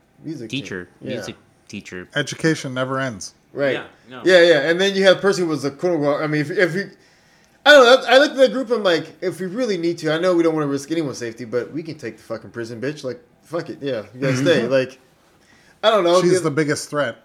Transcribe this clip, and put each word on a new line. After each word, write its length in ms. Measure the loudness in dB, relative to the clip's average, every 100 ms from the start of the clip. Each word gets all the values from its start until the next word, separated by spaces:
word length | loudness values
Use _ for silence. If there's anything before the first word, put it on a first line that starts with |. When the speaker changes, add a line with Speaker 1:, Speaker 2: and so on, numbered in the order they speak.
| _ _
Speaker 1:
Music 240 | -14 -12 -10
Speaker 2:
teacher, 340 | -10 -8 -12
Speaker 1:
teacher. 40 | -12 _
Yeah. 80 | -12
Speaker 2:
music 220 | -10 -12 -16 _ _ -18
teacher." 400 | -16 -14 -16 -10
Speaker 3:
Education 580 | -8 -6 -2 -2 -2 -6
never 240 | -6 -4 -4
ends. 360 | -6 -8 -16 _ _
Speaker 1:
Right. 220 | -4 -4
Speaker 4:
Yeah, 120 | -4 -8 _ -20
no. 120 | -6
Speaker 1:
Yeah, 180 | 4 6
yeah. 260 | 6 4 2
And 100 | 0
then 140 | 0
you 100 | 2
have 120 | 4 4
the 60 |
person 220 | 2 0
who 60 | -2
was 140 | -4
a 60 | -6
quote 240 | -4 -2
unquote, 260 | 0 0 -2
I 40 | -2
mean, 160 | -2
if, 80 | -2
if 240 | 0 0
you, 160 | -2 -10 -14 _ _ _ _ _ _
I 60 | 6
don't 140 | 8 10 6
know. 40 | 6
I 100 | 4
looked 140 | 4 4
at 20 |
the 100 | 4
group. 220 | 2 -4
I'm 120 | -2
like, 340 | 0 0 -2 -8
"If 200 | -8 -6
we 60 | -8
really 320 | -4 -4 -2
need 200 | -4 -4
to, 140 | -2
I 60 | 0
know 160 | 2
we 80 | 2
don't 120 | 2
wanna 120 | 0 -2
risk 240 | -4 -4
anyone's 260 | -4 -4 -6
safety, 260 | -10 -10
but 280 | -6 -6 -6
we 100 | -10
can 140 | -10 -12
take 180 | -12 -12
the 40 |
fucking 280 | -12 -12 -12
prison, 300 | -12 -10 -8
bitch. 220 | -8 -8
Like, 180 | -10 -12 _ _
fuck 260 | -12 -10 -10
it. 80 | -10
Yeah, 240 | -8 -8 -10
you 60 | -6
gotta 160 | -2 0
stay." 300 | 2 2 2
Speaker 3:
<laughs> 100 | 0
Speaker 1:
Like, 200 | -2 -8 _ _ _ _ _ _ _ _
I 80 | 2
don't 140 | 2
know. 160 | 4 4
Speaker 3:
She's 180 | 4 2
Speaker 1:
It 20 |
Speaker 3:
the 80 | 0
biggest 400 | 0 -2 -2 -4
threat. 260 | -4 -4 -6